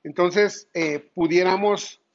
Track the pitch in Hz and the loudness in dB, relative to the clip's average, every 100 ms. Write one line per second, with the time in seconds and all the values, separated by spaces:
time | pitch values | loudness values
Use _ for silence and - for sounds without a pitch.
0 | 156 143 180 190 208 - _ 175 160 147 | -10 -2 0 2 0 -2 _ -4 -4 -4
1 | - - 165 175 185 190 208 202 - - | -8 -4 0 2 2 2 0 -2 -6 -18
2 | _ | _